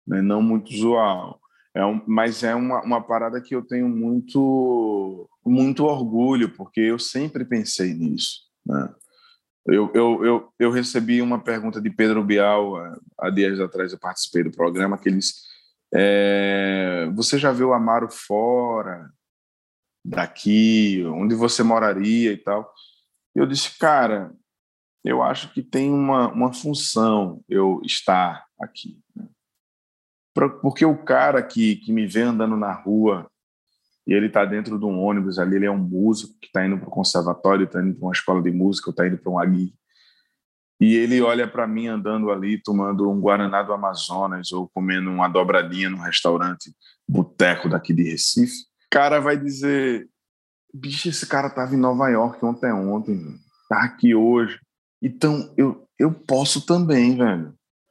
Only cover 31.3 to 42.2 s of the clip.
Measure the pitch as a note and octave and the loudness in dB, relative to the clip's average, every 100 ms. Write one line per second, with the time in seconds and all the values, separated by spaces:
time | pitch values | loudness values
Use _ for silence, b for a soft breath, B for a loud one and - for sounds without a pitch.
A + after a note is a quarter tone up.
31.3 | C3+ A#2+ A#2 A2 G2 - A2+ G2+ G#2+ A#2+ | 2 0 0 2 0 -2 -2 0 0 0
32.3 | A2+ A2 A2 G#2 F#2 G2 G#2+ A2 F#2+ E2 | 0 0 0 -4 -4 -2 2 2 0 -6
33.3 | _ _ _ _ _ _ _ - G2+ G#2+ | _ _ _ _ _ _ _ 0 2 2
34.3 | G#2+ G2 G#2 G#2+ G#2 G#2 F#2 G2+ G2+ F#2+ | 0 0 -2 -6 -4 -4 -2 0 0 -2
35.3 | F2+ F#2+ G2 G2+ G2+ F2+ F2+ A2 G#2+ - | -2 0 2 0 0 -2 0 2 0 -6
36.3 | _ - F#2+ F#2+ F#2+ - - F#2 F2+ E2+ | _ -8 -4 -2 -4 -6 -4 -2 0 -2
37.3 | E2+ F#2+ G2 F#2 F2+ F#2 F2 F#2 F#2 - | 0 2 2 0 -2 -4 -4 -4 -4 0
38.3 | F#2 F2+ F2+ F#2+ F#2+ - - F2+ F2+ F#2 | 0 0 2 0 0 -6 -2 -2 -2 -4
39.3 | F2+ F#2 F#2 F#2 _ _ _ _ _ _ | -2 0 0 -2 _ _ _ _ _ _
40.3 | _ _ _ _ - A2 A2+ A#2 B2 A#2 | _ _ _ _ 2 4 4 4 4 4
41.3 | A#2+ A2+ B2 A2 A2 A#2 A2 G2+ A2 | 2 -2 -2 -4 -4 -4 -4 -2 -2